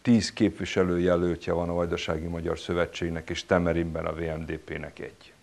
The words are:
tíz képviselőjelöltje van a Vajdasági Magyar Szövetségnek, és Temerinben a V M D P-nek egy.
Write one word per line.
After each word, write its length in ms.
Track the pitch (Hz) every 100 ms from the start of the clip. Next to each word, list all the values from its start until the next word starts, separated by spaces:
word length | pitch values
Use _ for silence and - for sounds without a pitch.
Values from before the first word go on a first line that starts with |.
tíz 320 | - 117 92
képviselőjelöltje 1200 | - 104 - 92 101 92 87 90 87 87 85 -
van 160 | 85 87
a 40 |
Vajdasági 520 | 87 87 90 - 82 85
Magyar 340 | 85 82 82
Szövetségnek, 680 | - 87 85 - 85 82 -
és 160 | 87 -
Temerinben 600 | 92 87 85 82 82 82
a 80 |
V 60 | 80
M 260 | 82 80 80
D 120 | 80
P-nek 420 | - 76 78 -
egy. 340 | - - - -